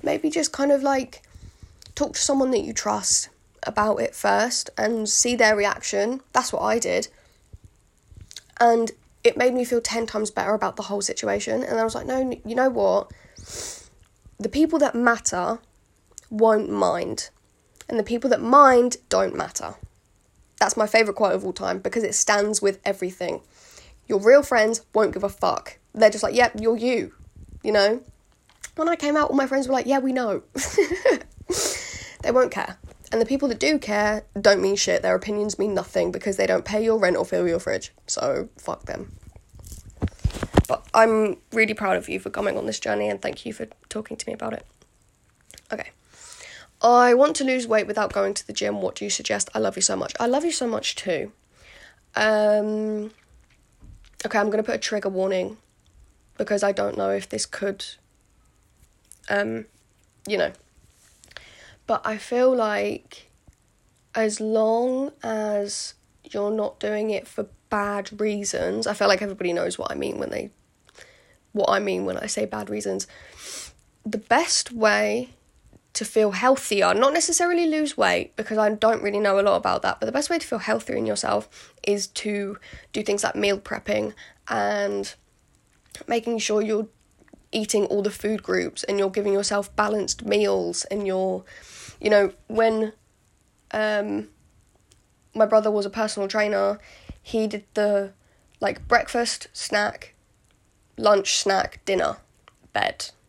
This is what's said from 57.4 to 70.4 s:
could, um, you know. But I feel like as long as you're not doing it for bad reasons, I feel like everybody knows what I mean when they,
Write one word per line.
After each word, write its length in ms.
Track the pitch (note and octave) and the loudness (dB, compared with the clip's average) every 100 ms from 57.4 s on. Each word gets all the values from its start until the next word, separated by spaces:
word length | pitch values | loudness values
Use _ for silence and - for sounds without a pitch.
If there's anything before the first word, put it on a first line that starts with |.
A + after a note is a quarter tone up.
| - | -8
could, 380 | - G3+ G3 - - _ _ _ _ _ _ _ _ _ _ _ - - | -6 -6 -6 -12 -16 _ _ _ _ _ _ _ _ _ _ _ -20 -4
um, 380 | G3+ G#3+ A3+ G#3+ _ _ _ _ _ - | -2 -2 -6 -10 _ _ _ _ _ -4
you 120 | G3+ | 0
know. 140 | D#3 - _ _ _ _ _ _ - - - - - - | 0 -2 _ _ _ _ _ _ -20 -20 -20 -20 -20 -20
But 220 | - A3+ - | -4 -2 -2
I 100 | A3 | -8
feel 380 | - A#3+ B3+ | -4 2 4
like 720 | B3+ A3 G#3 G#3 - _ - - _ - _ _ _ _ _ _ | 4 2 0 -2 -4 _ -20 -20 _ -20 _ _ _ _ _ _
as 260 | - A3 G#3+ | -2 -2 -2
long 720 | G#3+ A3 A3 A3+ B3+ B3+ C#4 - | 0 2 4 2 0 -2 -4 -6
as 720 | A3+ A3 G#3+ G#3 G3+ G3+ - - _ _ | -6 -4 -2 -2 -4 -6 -10 -14 _ _
you're 300 | - G#3 G3+ G#3+ | -10 -4 -2 -2
not 160 | G#3 - | -4 -4
doing 320 | G#3 G#3 G#3+ | -6 -4 -2
it 160 | G3+ - | -4 -6
for 220 | - G#3 - _ | -10 -10 -12 _
bad 500 | G#3+ G3+ G3+ G3+ G#3 | -4 -2 -4 -8 -4
reasons, 640 | G#3+ G#3 G3+ F3+ F3 G#3 A#3 | -2 -2 -4 -4 -2 -2 -4
I 80 | |
feel 140 | G#3 G3+ | 0 2
like 120 | F#3+ | 2
everybody 320 | G#3 G3 F3+ | 0 -4 -2
knows 260 | E3+ F3 F3+ | -2 -2 -4
what 120 | - | -6
I 60 | C#2 | -6
mean 200 | C#2 - | -6 -6
when 120 | - | -6
they, 220 | - | -6